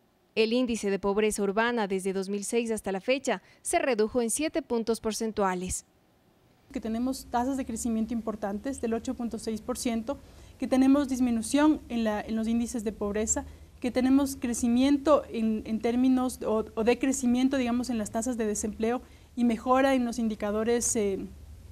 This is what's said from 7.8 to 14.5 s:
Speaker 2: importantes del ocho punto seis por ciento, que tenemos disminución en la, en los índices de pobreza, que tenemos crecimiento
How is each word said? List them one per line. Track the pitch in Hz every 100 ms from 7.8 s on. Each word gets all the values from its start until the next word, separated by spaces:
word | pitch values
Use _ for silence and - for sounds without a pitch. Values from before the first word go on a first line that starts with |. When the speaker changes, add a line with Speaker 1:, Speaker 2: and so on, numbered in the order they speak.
| 240 220 220
Speaker 2:
importantes | 240 214 208 202 202 269 269
del | 233
ocho | 226 233
punto | 247 233 226
seis | 220 220
por | 233 254
ciento, | 247 226 220 277 - - - -
que | 254
tenemos | 262 262 277 277
disminución | 254 247 233 220 277 302 294 -
en | 233
la, | 220 208
en | 208 220
los | 220
índices | 233 233 247
de | 214
pobreza, | 214 208 208 220 294 277 - - -
que | 247
tenemos | 254 254 269 277 277
crecimiento | 240